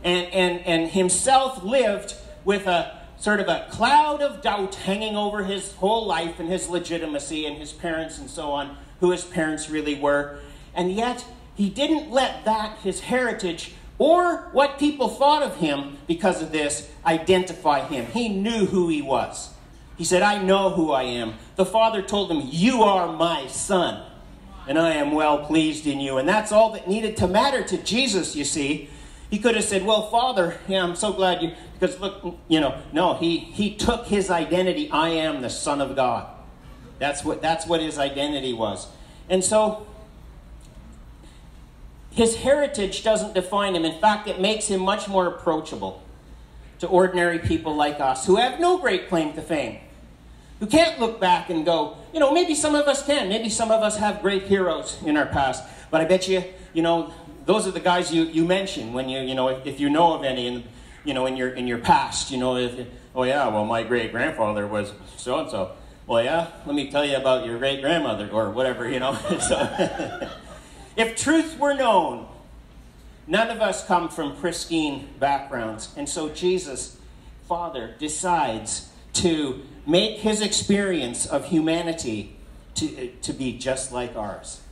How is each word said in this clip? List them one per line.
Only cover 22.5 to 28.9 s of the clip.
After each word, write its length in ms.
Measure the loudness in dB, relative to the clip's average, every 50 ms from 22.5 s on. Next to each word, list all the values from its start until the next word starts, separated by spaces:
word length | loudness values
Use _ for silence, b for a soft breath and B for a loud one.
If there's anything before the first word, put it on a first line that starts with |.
| 0 4 4 4 6 6 6
are 260 | 6 6 4 2 -2
my 380 | 0 0 0 0 0 -2 -6 -8
son, 560 | -8 -8 -2 0 2 2 2 0 -2 -6 -14 -16 -18 -20 -20 -20 -20 -20 -20 -18 -18 -16 -6 0
and 100 | 2 2
I 140 | 2 2 2
am 160 | 2 0 0
well 340 | 2 4 4 4 4 2 2
pleased 440 | 2 2 2 2 2 -2 -2 -4 -4
in 100 | -2 -2
you." 200 | -4 -2 0 0
And 100 | 2 2
that's 240 | 2 2 0 4
all 180 | 6 6 6 6 2
that 120 | -6 -4
needed 300 | -2 -2 0 0 -2 0
to 100 | 0 0
matter 380 | 2 4 4 4 4 2 0 -2
to 120 | -2 -4 -4
Jesus, 580 | -2 -2 0 0 0 2 0 0 -2 -2 -4
you 80 | -4 -4
see. 440 | -4 -2 -2 -2 -2 -2 -4 B B